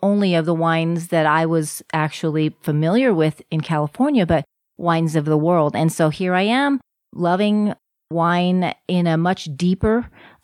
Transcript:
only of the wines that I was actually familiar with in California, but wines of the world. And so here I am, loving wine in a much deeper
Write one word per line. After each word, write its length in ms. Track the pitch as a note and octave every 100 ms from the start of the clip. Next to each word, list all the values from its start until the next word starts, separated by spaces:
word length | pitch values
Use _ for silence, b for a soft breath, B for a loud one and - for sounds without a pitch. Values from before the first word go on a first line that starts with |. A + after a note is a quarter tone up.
only 320 | G3 G#3 G3
of 120 | E3 D#3+
the 80 |
wines 540 | E3 E3 E3 E3 E3+ E3+
that 180 | E3 D#3
I 200 | D#3 E3
was 340 | E3 D3+ - -
actually 640 | D#3+ D#3 - D#3+ D#3 D#3 -
familiar 540 | - D3+ D#3+ A3+ C4
with 260 | E3 D#3 - -
in 80 | D#3
California, 680 | - D#3 D3 - C#4 C4 E3+
but 180 | D#3+ - _ _ -
wines 380 | E3+ E3 D#3+
of 120 | D#3 D3
the 100 | D3+
world. 400 | D#3+ F3 D3 -
And 160 | D#3+
so 160 | - D#3
here 260 | D3 F#3
I 80 | F3+
am, 380 | G3+ B3+ C#4+ C4+ - _ _
loving 600 | - F3 F#3 G#3 G#3 G#3 - _ _ _
wine 640 | E3 E3+ F3 F3+ F#3 F3 - -
in 180 | F3+ F3
a 100 | D#3+
much 320 | F3 F#3 D#3
deeper 560 | C3+ F3+ F#3+ G#3+ A#3 A3+ B B B